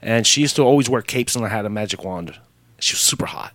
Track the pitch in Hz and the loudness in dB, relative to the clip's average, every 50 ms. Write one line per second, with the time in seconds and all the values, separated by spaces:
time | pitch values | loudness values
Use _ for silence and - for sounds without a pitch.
0 | - - 113 117 113 - - - 147 147 - - 147 - 135 143 139 117 127 123 | -2 0 0 2 4 4 4 4 2 0 4 4 4 6 6 4 4 4 0 -2
1 | 107 _ - 127 123 - - 123 113 104 101 110 104 107 104 107 107 104 - 98 | -2 _ -2 -4 -2 -2 -2 -2 -2 -2 -2 -2 -4 -4 -4 -4 -4 -4 -6 -8
2 | - 98 92 90 87 82 76 - _ _ _ _ _ _ _ _ - - - - | -8 -8 -8 -8 -8 -10 -12 -16 _ _ _ _ _ _ _ _ -4 -4 -2 0
3 | - - - - - - - - - - | 0 0 0 0 -4 -6 -6 -10 -12 -14